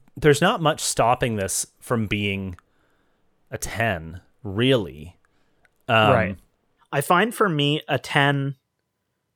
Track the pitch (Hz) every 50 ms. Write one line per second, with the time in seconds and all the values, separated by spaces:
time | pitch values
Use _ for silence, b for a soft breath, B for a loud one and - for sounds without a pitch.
0 | _ _ - - 156 151 143 135 170 190 240 196 160 147 160 - - - - -
1 | 120 117 123 - 139 120 110 104 95 95 - - - - _ _ - - 127 113
2 | 110 98 107 104 104 101 95 98 95 95 90 - _ _ _ _ _ _ _ _
3 | _ _ _ _ _ _ _ _ _ _ - - - - - - 117 113 95 80
4 | 80 80 82 90 - _ _ _ - 101 92 107 120 131 135 117 98 73 67 73
5 | 80 90 - _ _ _ _ _ _ _ _ _ _ _ _ _ _ - 113 110
6 | 110 104 123 113 107 95 98 - _ _ _ _ _ _ _ _ _ _ - 143
7 | 143 - 180 175 208 240 - - 226 196 160 147 143 143 147 151 - - 147 127
8 | - - - 151 139 143 143 139 135 143 135 - _ _ _ _ _ _ _ _
9 | _ _ _ _ _ _ _